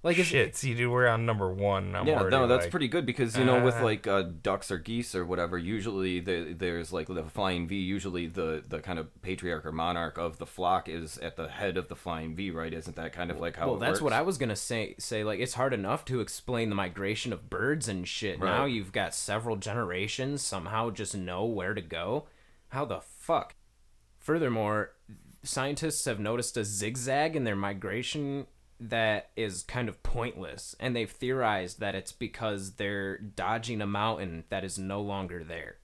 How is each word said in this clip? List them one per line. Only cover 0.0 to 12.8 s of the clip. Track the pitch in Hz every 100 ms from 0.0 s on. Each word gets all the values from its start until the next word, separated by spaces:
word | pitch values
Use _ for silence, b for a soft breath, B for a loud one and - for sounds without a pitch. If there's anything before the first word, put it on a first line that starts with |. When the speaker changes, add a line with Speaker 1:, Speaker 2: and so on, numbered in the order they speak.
Speaker 1:
Like, | 160 175
is | 170
Speaker 2:
Shit, | 135 98 -
see, | 135
dude, | 117 120
we're | 123 123
on | 113 117
number | 107 95
one. | 95 101 98 95
I'm | 92 92
Speaker 3:
Yeah, | 143
Speaker 2:
already | 95
Speaker 3:
no, | 131 117
that's | 127
Speaker 2:
like, | 87
Speaker 3:
pretty | 180 131
good | 135
because, | 127 120 117 110
you |
know, | 127 123
with, | 123 117
Speaker 2:
uh, |
Speaker 3:
like, | 117 107 107
uh, | 98 87 80
ducks | 104 98 -
or | 90
geese | 80 117 117
or | 95 87
whatever, | 90 85 90
usually | 87 107 104 98 92 90
the, | 90 87 80 85
there's, | 90 85 80
like, | 90 78
the | 90
flying | 80 - 95 90 85
V, | 98
usually | 92 98 95 87 85
the, | 90 80 78 -
the | 78
kind | 85 85
of | 78 -
patriarch | 87 92 90 80 78
or |
monarch | 80 85 87 80 82
of | 85 80
the | 85
flock | - 90 92 82
is | 82 78 -
at | 82 -
the | 76
head | - 101 90
of | 78
the | -
flying | 90 82 80
V, | 80 98
right? | 82 82
Isn't | 82